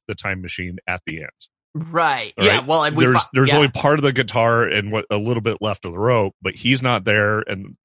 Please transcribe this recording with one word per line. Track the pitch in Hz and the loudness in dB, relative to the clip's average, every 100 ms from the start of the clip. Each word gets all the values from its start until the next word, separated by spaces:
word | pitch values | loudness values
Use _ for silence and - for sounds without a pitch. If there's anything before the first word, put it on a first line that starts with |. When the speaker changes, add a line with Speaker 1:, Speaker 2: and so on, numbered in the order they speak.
| - | -8
Speaker 1:
the | |
time | 104 101 95 | -8 -6 -6
machine | 90 - 90 90 - | -8 -10 -10 -10 -8
at | 90 - | -8 -8
the | 80 | -12
end. | 73 - - _ _ | -12 -18 -20 _ _
Speaker 2:
Right. | 156 165 165 160 131 107 - | -12 -4 0 0 0 -4 0
Speaker 1:
All | |
Speaker 2:
Yeah. | 104 - | 2 2
Speaker 1:
right? | 131 | 2
Speaker 2:
Well, | 160 | 0
and | 151 | 2
we | 151 127 | 2 4
Speaker 1:
There's, | 127 | 4
Speaker 2:
fi-, | - | 2
Speaker 1:
there's | 131 135 | 2 4
Speaker 2:
yeah. | 147 | 4
Speaker 1:
only | 143 | 4
part | - 143 151 | 2 2 4
of | |
the | 139 | 2
guitar | 135 113 120 117 117 104 | 0 -2 2 2 2 2
and | 104 101 | 0 -2
what, | 107 - | -4 -2
a | 104 | -2
little | 110 117 | -2 -2
bit | 110 98 | -2 -4
left | 107 98 92 | -4 -4 -8
of | |
the | 85 | -2
rope, | 113 120 98 - | 0 2 0 -4
but | 98 | -8
he's | - 120 135 | -4 0 0
not | 127 113 | 0 0
there, | 101 104 104 107 | 2 2 2 0
and | - 98 98 - | -4 -8 -10 -16